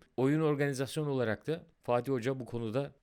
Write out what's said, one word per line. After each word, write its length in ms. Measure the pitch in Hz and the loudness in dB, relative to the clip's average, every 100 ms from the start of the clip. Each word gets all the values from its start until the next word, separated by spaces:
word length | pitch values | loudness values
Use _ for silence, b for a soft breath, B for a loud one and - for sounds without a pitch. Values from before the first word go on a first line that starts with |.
| - - | -8 0
Oyun 240 | 131 156 | 2 4
organizasyon 640 | 160 143 143 131 135 160 151 | 2 2 0 -2 -4 -2 -2
olarak 400 | 131 113 104 - | 0 0 -2 -4
da 180 | 165 - _ | -6 -8 _
Fatih 280 | - 120 123 | 0 0 2
Hoca 280 | 131 117 131 | 0 0 -4
bu 60 | 117 | -4
konuda 460 | 120 113 120 143 - | -6 -2 -2 -4 -8